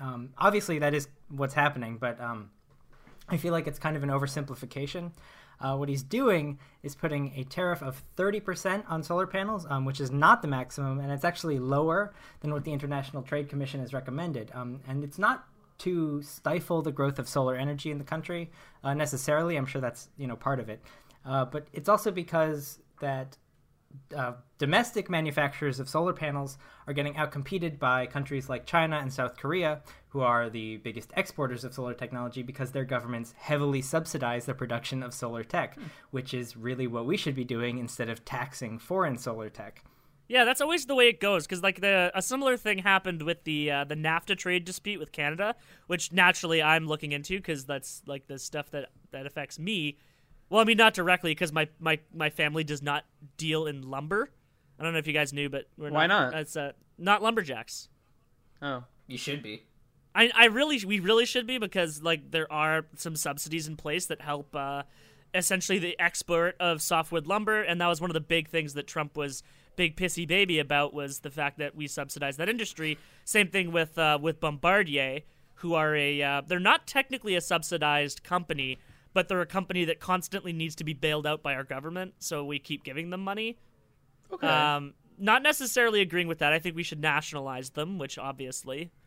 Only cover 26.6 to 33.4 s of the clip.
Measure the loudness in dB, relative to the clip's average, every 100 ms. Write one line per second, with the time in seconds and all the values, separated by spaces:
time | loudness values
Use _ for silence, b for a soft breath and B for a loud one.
26.6 | B B -6 -4 -2 -2 -4 -4 -4 -2
27.6 | -4 0 2 2 0 -4 -4 -4 -4 -6
28.6 | 2 2 4 0 -2 -2 -2 -2 -2 0
29.6 | 0 -2 B B B 0 4 4 2 -4
30.6 | -8 -8 -8 -10 -4 -4 -4 -4 -4 -4
31.6 | -8 -8 -8 -6 -8 -6 -6 -8 -8 -6
32.6 | -4 -4 -2 -2 -2 -6 -6 -10